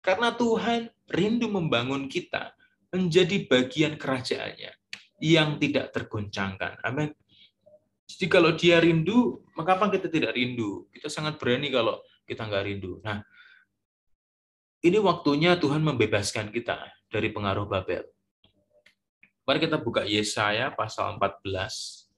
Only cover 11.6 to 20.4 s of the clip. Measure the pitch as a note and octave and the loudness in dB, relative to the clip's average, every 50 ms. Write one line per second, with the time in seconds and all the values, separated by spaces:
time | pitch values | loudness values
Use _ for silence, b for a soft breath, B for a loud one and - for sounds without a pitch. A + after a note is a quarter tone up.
11.6 | D3 C#3+ B2+ B2 A2+ G#2+ F#2+ - b b b b _ - A#2 - A2+ G#2+ G#2 G2 | 0 0 0 2 2 2 0 -2 b b b b _ -12 -10 -8 -6 -4 -2 -2
12.6 | G2+ G2+ G2+ G2 F#2+ F#2 F2 - - G#2+ G#2 G#2+ - b b b b b b b | -2 -2 -6 -6 -8 -10 -12 -10 -8 -8 -8 -8 -10 b b b b b b b
13.6 | b b _ _ _ _ _ _ _ _ _ _ _ _ _ _ _ _ _ _ | b b _ _ _ _ _ _ _ _ _ _ _ _ _ _ _ _ _ _
14.6 | _ _ _ _ - E3+ F#3 G#3+ G3+ F#3 E3+ - - D3 C#3+ D3 D#3+ F3 F3+ F3 | _ _ _ _ 2 4 4 4 4 2 0 2 0 0 2 4 4 4 4 2
15.6 | - C#3 D3 D#3 D#3 D3+ C#3 A#2 A2 G#2 A2+ G2+ G#2 - - A2+ G#2+ G2+ - A#2 | 2 0 0 0 0 0 2 2 2 2 2 -2 -2 -2 -6 -6 -8 -6 -8 -8
16.6 | - - E2+ - - - - _ _ _ - G#2+ G2+ G#2+ G#2+ A2 G#2 G2 G2 G2+ | -4 -4 -6 -6 -8 -18 -20 _ _ _ -4 -4 -2 -2 -4 -4 -4 -2 -2 -2
17.6 | G#2 G#2 G#2+ F#2+ F#2+ - F2 E2+ - - _ _ _ _ _ _ _ _ _ _ | -4 -2 -4 -4 -2 -4 -6 -6 -6 -14 _ _ _ _ _ _ _ _ _ _
18.6 | _ _ _ _ _ _ _ _ _ _ _ _ - _ _ _ _ - C#3 D#3 | _ _ _ _ _ _ _ _ _ _ _ _ -20 _ _ _ _ 0 2 2
19.6 | D#3+ D#3 D#3 D3 A#2 A2+ G2+ - - G#2 G#2 G#2 G#2+ - - A#2 | 2 0 0 -2 -2 -2 -2 -2 -2 0 0 0 0 0 -2 0